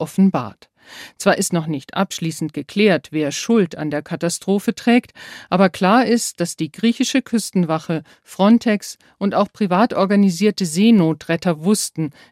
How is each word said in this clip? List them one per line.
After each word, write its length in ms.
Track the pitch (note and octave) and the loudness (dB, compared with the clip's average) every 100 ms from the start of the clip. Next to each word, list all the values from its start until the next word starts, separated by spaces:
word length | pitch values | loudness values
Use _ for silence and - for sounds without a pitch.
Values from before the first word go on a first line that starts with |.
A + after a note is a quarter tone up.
offenbart. 680 | D#3+ - F#3+ D#3+ A2 - _ _ _ - - - | -4 2 2 2 -6 -12 _ _ _ -20 -20 -4
Zwar 220 | G3 - | -2 0
ist 160 | G3 | -2
noch 120 | E3+ D#3 | -4 -4
nicht 280 | D3 - | -8 -6
abschließend 580 | - G3 - E3 D#3 D#3 | -4 -4 -4 -8 -6 -8
geklärt, 560 | - C#3+ G3+ G#3 D#3 - | -8 -6 0 2 2 -2
wer 220 | D#3 D3 | -4 -4
Schuld 420 | C#3+ - A#3 F3 | -4 0 0 0
an 160 | - D3+ | -4 -6
der 120 | D3 | -6
Katastrophe 720 | D3 E3+ E3+ - - G3+ - | -8 -6 -6 -4 -4 -2 -2
trägt, 400 | - - A#3+ - - - - - | -4 2 2 0 -12 -20 -18 -4
aber 220 | F3+ F#3+ | 2 2
klar 340 | - F#3 A#3 | 2 2 4
ist, 360 | A#3 A#3 - - | 2 0 -2 -6
dass 160 | E3+ - | -8 -6
die 140 | D#3 | -8
griechische 520 | - A#3 A3+ B3+ C4+ | -2 -2 0 -2 -2
Küstenwache, 800 | - A3+ - F#3+ D#3+ D#3+ - D#3+ - _ | -2 -4 -2 -2 0 -2 -4 -6 -8 _
Frontex 760 | _ - G3 A#3 A#3 G#3 - - _ - | _ 0 4 4 2 -2 -6 -20 _ -8
und 180 | G3 | -4
auch 160 | F#3 G3+ | -2 -2
privat 440 | - G3+ F3+ - | -2 -2 2 0
organisierte 720 | - F#3+ G3+ G3 E3 G#3 - F3+ | 0 2 4 2 2 0 0 -4
Seenotretter 1000 | D#3+ A3 A3 D#3+ D3+ - E3 F#3 D3+ | 2 4 4 4 0 -4 -2 -2 -2
wussten, 460 | E3+ G#3+ - - D3+ - _ | 0 -2 -2 -6 -8 -10 _